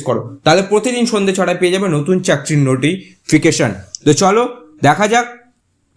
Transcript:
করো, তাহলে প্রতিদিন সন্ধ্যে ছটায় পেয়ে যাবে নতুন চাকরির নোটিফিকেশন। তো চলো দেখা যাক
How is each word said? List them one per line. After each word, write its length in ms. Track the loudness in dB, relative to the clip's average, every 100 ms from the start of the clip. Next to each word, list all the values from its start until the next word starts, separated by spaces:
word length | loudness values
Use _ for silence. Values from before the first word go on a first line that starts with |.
| -2
করো, 140 | -4 -6 -4
তাহলে 200 | 2 2 2
প্রতিদিন 360 | 0 0 -2 -2
সন্ধ্যে 300 | 0 0 0
ছটায় 200 | -2 0
পেয়ে 140 | 0
যাবে 120 | 0 0
নতুন 280 | -2 0 -2 0
চাকরির 340 | -2 0 0 2
নোটিফিকেশন। 1000 | 0 -2 -4 -10 _ 0 2 2 0 -2 -4 -12 -2
তো 80 | 0
চলো 280 | 2 2 2 0 -6 -20 0
দেখা 240 | 2 2 2
যাক 180 | 0 -2 -10 _ _ _ _ _